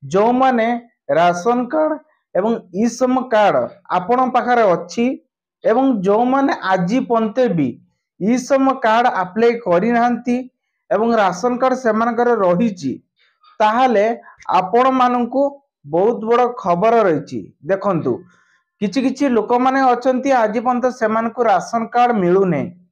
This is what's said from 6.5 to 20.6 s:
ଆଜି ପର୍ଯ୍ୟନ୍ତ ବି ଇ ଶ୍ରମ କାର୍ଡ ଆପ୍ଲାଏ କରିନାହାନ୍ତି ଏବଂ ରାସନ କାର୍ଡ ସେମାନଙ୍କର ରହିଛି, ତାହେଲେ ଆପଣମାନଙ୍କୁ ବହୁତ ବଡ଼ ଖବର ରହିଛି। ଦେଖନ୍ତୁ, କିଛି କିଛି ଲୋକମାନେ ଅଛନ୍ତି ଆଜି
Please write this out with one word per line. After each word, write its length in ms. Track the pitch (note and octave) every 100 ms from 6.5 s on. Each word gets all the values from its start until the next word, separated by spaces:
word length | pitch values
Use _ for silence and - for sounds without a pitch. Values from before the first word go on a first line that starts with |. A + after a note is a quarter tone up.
| -
ଆଜି 340 | F#3 F#3+ F3 B3
ପର୍ଯ୍ୟନ୍ତ 460 | - A#3 A3 G#3 B3
ବି 180 | F3 C3+ - _ _ _ _
ଇ 180 | F#3 B3
ଶ୍ରମ 360 | B3 C#4 C4+ C4
କାର୍ଡ 340 | A3+ A3+ A#3+ F#3+
ଆପ୍ଲାଏ 360 | F3+ G#3+ A#3 A#3
କରିନାହାନ୍ତି 760 | - E3+ A3 A#3+ A#3+ A#3+ B3 B3 B3+ _ _ _ _
ଏବଂ 180 | G3 A3+
ରାସନ 380 | A#3 F#3+ F3 B3 B3
କାର୍ଡ 160 | B3+
ସେମାନଙ୍କର 560 | B3+ B3+ A3 A#3 A#3 A#3+ A#3
ରହିଛି, 560 | F#3+ F3 A#3 F#3 C3+ A2 _ _ _ _ _ _
ତାହେଲେ 460 | G#3+ A3 C4 G#3+ G#3 A#3 - - -
ଆପଣମାନଙ୍କୁ 920 | F3+ F3+ A#3 C4 C4 B3 B3 A#3+ C4 C#4+ C#4+ _ _ C#3+
ବହୁତ 320 | D#3+ G3+ A3
ବଡ଼ 200 | A3 A#3+ B3
ଖବର 400 | B3 - F3 A3 A#3
ରହିଛି। 380 | G3+ F#3 D3+ A#2+ F2 _
ଦେଖନ୍ତୁ, 500 | C#3+ F#3+ G3 F3+ C3+ A2+ - _ _ _ _ _
କିଛି 220 | G#3 C4+
କିଛି 260 | B3+ C4 C#4+
ଲୋକମାନେ 520 | A#3 G#3 A#3+ C4 C4+
ଅଛନ୍ତି 480 | C4 A#3+ C4 B3+ C#4
ଆଜି 280 | C4 A3 G#3